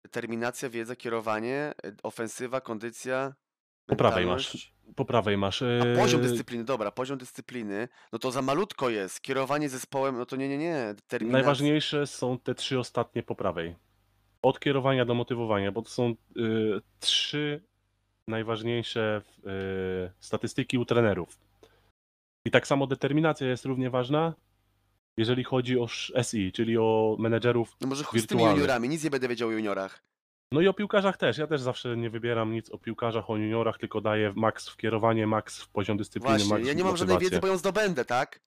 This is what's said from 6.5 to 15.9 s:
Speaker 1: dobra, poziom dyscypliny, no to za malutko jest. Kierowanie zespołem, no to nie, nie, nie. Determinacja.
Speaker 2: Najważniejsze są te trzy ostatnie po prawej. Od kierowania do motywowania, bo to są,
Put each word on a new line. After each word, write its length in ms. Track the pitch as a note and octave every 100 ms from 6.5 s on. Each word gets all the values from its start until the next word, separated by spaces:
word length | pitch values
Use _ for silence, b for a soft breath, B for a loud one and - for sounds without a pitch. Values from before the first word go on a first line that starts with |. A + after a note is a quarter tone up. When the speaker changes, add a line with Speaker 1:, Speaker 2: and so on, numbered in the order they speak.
| A#2+
Speaker 1:
dobra, 280 | A#2 B2+ G2+
poziom 260 | - C3 C#3
dyscypliny, 720 | B2 - A#2+ B2 G#2 G2+ A#2+ b b
no 60 | A2
to 120 | B2+
za 100 | B2+
malutko 480 | C3 D3 G#3 - B2+
jest. 320 | A2 F#2 -
Kierowanie 480 | - C3+ C3 D3 D3
zespołem, 480 | B2+ - C#3 C3+ B2
no 80 |
to 100 | A#2+
nie, 140 | C3 C3+
nie, 80 | C#3
nie. 360 | E3+ D#3 A2
Determinacja. 420 | G#2 _ A#2+ A#2 C3
Speaker 2:
Najważniejsze 680 | C3+ C3 C#3+ D3 - D3 C#3+
są 320 | - B2+ B2+
te 160 | -
trzy 240 | B2 - C3
ostatnie 440 | A#2+ - A#2 A#2
po 120 | -
prawej. 400 | F#2 G2 E2+ E2 E2+ _ _ _ _ _ _
Od 180 | C3 -
kierowania 460 | D3 C3+ C3 C3
do 80 | A#2+
motywowania, 580 | A#2+ A#2+ A#2+ A2+ G#2 G2
bo 100 | G2+
to 80 |
są, 200 | A2+